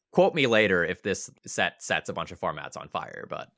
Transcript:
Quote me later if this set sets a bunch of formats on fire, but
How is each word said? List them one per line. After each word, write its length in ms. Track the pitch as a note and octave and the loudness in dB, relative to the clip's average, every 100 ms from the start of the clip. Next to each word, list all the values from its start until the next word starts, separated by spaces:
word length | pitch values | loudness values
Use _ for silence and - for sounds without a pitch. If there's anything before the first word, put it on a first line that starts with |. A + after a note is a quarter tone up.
| _ | _
Quote 240 | - F#3 D#3+ | 4 4 4
me 100 | C3 | 4
later 380 | A2 G#2 F2+ | 6 6 4
if 180 | E2+ F2+ | 2 -2
this 280 | G#2 F#2+ - - | -2 -4 -6 -16
set 380 | - - F2+ - | -8 -2 -2 -2
sets 260 | - E2 - | -4 -2 -2
a 60 | |
bunch 160 | F2 E2 | -6 -8
of 100 | F2+ | -6
formats 360 | F2 D2+ C2+ - | -6 -6 -10 -12
on 120 | - | -8
fire, 380 | - - - - | -8 -8 -12 -10
but 200 | - - | -10 -12